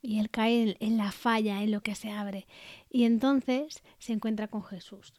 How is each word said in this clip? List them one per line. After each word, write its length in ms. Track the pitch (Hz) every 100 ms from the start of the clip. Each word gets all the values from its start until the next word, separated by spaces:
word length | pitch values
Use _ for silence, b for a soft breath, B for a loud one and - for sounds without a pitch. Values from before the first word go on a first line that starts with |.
Y 180 | 254 214
él 120 | 214
cae 320 | - 220 233
en, 140 | 226 -
en 160 | 214 226
la 160 | 202
falla, 500 | - 240 226 214 202
en 80 | 214
lo 120 | 208
que 120 | 208
se 160 | 202 214
abre. 360 | 208 202 196 - B B B B
Y 140 | 254
entonces 760 | 233 233 262 277 254 254 302 - b b
se 140 | -
encuentra 360 | 220 220 214 214
con 160 | 220
Jesús. 480 | 185 190 - 202 -